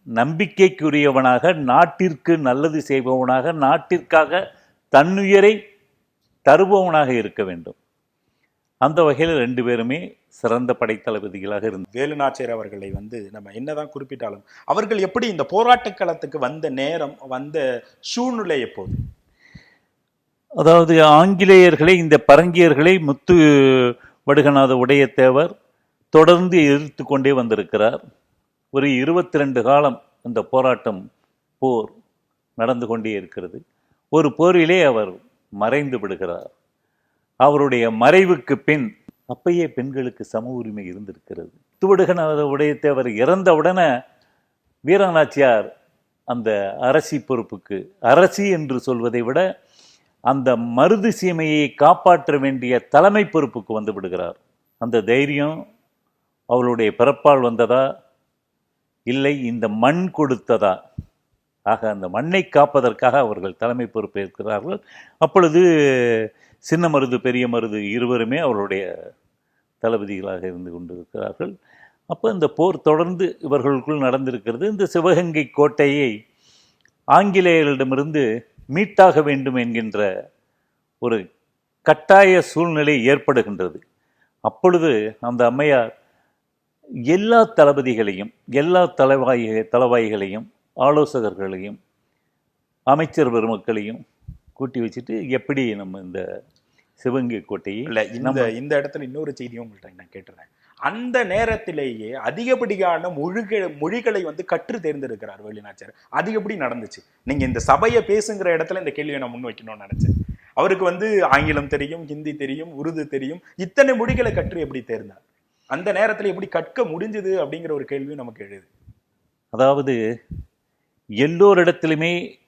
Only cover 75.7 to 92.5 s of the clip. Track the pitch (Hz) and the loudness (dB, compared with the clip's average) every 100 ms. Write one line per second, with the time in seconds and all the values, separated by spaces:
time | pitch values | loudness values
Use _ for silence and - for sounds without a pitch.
75.7 | - 143 143 135 107 _ _ _ _ _ | 2 0 0 -2 -4 _ _ _ _ _
76.7 | _ _ _ - 151 202 185 180 165 147 | _ _ _ 2 4 4 2 4 4 2
77.7 | 135 131 131 147 151 123 113 - _ - | 0 -2 -2 -2 -2 -2 -4 -10 _ -8
78.7 | 151 208 - 185 151 147 139 135 127 120 | -4 -2 6 6 6 0 -2 -4 -4 -4
79.7 | 113 110 101 101 95 - _ _ _ _ | -4 -6 -4 -4 -4 -14 _ _ _ _
80.7 | _ _ - 120 113 92 _ _ _ _ | _ _ -8 -4 -4 -6 _ _ _ _
81.7 | _ - 156 - 196 196 185 165 156 170 | _ -2 0 4 6 6 4 0 -4 -2
82.7 | 151 147 143 117 139 - 127 110 98 90 | 0 0 0 2 0 2 0 -2 -4 -8
83.7 | 76 _ _ _ _ _ _ 110 - 185 | -8 _ _ _ _ _ _ -8 0 2
84.7 | 175 160 113 107 110 120 120 120 131 147 | 2 2 0 -2 -8 -6 0 0 0 0
85.7 | 135 113 - _ _ _ _ _ _ _ | 2 0 -8 _ _ _ _ _ _ _
86.7 | _ - 156 120 180 214 233 226 - 143 | _ -16 -8 -2 0 4 4 4 6 4
87.7 | 139 127 113 104 95 107 _ - 131 160 | 4 0 -2 -2 -4 -10 _ -6 -2 0
88.7 | 180 175 - 135 135 127 120 110 110 110 | 2 0 2 2 2 2 -2 -2 -4 -2
89.7 | 120 123 120 110 107 98 104 113 _ _ | 0 2 2 0 -4 -6 -10 -14 _ _
90.7 | - 131 151 147 131 107 92 98 92 101 | -2 2 2 0 -2 -6 -6 -10 -10 -14
91.7 | 107 _ _ _ _ _ _ _ | -16 _ _ _ _ _ _ _